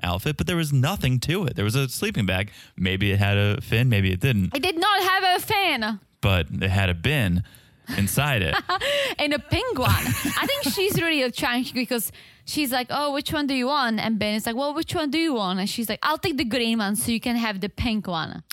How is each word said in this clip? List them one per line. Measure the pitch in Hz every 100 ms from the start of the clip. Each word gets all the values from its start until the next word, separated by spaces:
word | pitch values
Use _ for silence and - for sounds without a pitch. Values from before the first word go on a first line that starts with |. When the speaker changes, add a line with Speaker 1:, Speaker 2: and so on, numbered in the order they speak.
Speaker 1:
outfit, | 87 87 151 147
but | 160
there | 170
was | 151
nothing | 139 143 202 131 127
to | 139 190 160
it. | 98
There |
was | 104
a | 131 131
sleeping | - 208 202 92
bag. | 92 104 - - -
Maybe | 92 95 101
it | 98
had | 101 101
a | 104 104
fin, | - 117 127
maybe | 101 95
it | 92
didn't. | 135 107 92
Speaker 2:
It | 285
did | 359 330
not | 403 392
have | 392 381 370 359
a |
fin. | - 427 370 262 220 214 _ -
Speaker 1:
But | 101 92 76
it | - 95
had | 95 95
a |
bin | 85 120 147 98 87 - - - _ - 254
inside | 101 - 143 117
it. | 82 330
Speaker 2:
<laughs> | - 381 523 571 539 -
And | 294
a | 294
pink | - 359 508 339
one. | 233
I | - - - - - 381
think | 571 285
she's | 392 381 359
really | 330 302 247
trying | - 269 240 254
because | 240 240 240 - - - -
she's | - 302 277
like, | 254 240
"Oh, | 277 294
which | 285 -
one | 311 285
do |
you | 269 247
want?" | 294 240 214
And | 220 214
Ben | 208
is | 214 233
like, | 233
"Well, | 285
which | 294 320
one | 349 302
do | 311
you | 330
want?" | 240 185 185
And | 202
she's | - 226
like, | 214
"I'll | - 311
take | 392 262
the |
green | 240 254 226 226
one | 196 208
so | -
you | 226
can | 247 233
have | 226 196
the | 202
pink | - 247 214 185
one." | 165 - 165 -